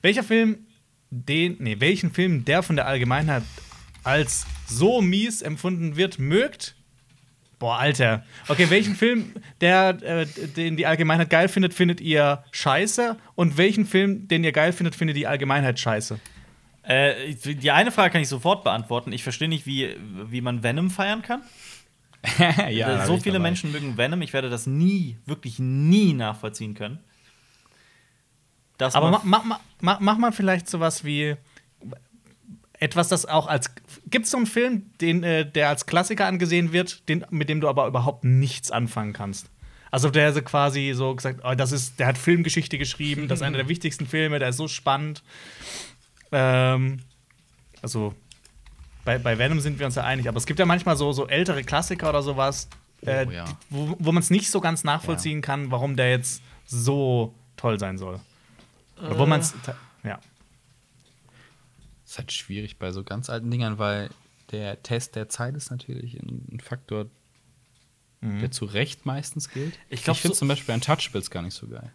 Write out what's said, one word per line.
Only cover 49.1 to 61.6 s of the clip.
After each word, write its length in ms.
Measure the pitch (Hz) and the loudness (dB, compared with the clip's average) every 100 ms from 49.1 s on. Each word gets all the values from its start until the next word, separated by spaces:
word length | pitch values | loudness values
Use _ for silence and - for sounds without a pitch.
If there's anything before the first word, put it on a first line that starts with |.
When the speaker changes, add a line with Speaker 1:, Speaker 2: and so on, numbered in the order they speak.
| 123 | -2
Speaker 1:
bei 200 | 123 113 | 0 0
Venom 220 | 127 156 | 0 0
sind 180 | 143 139 | -2 -4
wir 80 | 143 | -4
uns 80 | 127 | -2
ja 60 | |
einig, 240 | 123 131 120 | -2 -2 -2
aber 100 | 117 | -2
es 80 | - | -2
gibt 120 | 160 | 2
ja 80 | 175 | 4
manchmal 300 | 175 175 147 | 4 2 2
so, 160 | 143 | 0
so 160 | 135 139 | -2 0
ältere 340 | 139 180 143 | 0 0 -2
Klassiker 460 | 127 147 170 180 160 | -2 -2 -2 -4 0
oder 140 | 147 | 0
sowas, 460 | 143 135 135 131 - - _ _ | 0 0 0 -2 -10 -18 _ _
äh, 240 | - 135 131 | -4 -2 -2
Speaker 3:
Oh, 40 | |
ja. 140 | 87 | -6
Speaker 1:
die, 80 | 85 85 - | -10 -12 -10
wo, 240 | 143 151 170 | -6 -4 -2
wo 140 | 160 | 2
man's 180 | 170 165 | 2 4
nicht 200 | 185 202 | 2 2
so 100 | 196 | 0
ganz 220 | 165 165 | 0 -2
nachvollziehen 560 | 151 151 - 160 160 151 | -2 -2 -2 -4 -4 -4
Speaker 3:
Ja. 40 | |
Speaker 1:
kann, 280 | 147 139 139 | -4 -4 -2
warum 240 | 127 139 135 | -2 -2 0
der 140 | 123 | 2
jetzt 320 | 127 127 - - - | 2 -2 -8 -14 -20
so 720 | - 120 117 139 135 123 113 - _ - | -8 -2 0 2 2 2 0 -6 _ -6
toll 220 | 123 107 | -2 -2
sein 200 | 98 95 | -4 -8
soll. 200 | 95 95 - _ _ - _ _ _ _ | -8 -12 -16 _ _ -20 _ _ _ _
Oder 200 | - 107 | -6 2
wo 60 | |
Speaker 2:
Äh. 20 | 143 | 4
Speaker 1:
man's 280 | - - - | 4 0 -6
ta-, 140 | - 127 - _ | -12 -14 -18 _
ja. 140 | 110 98 _ _ _ _ _ _ _ _ _ _ _ _ - _ | -12 -12 _ _ _ _ _ _ _ _ _ _ _ _ -20 _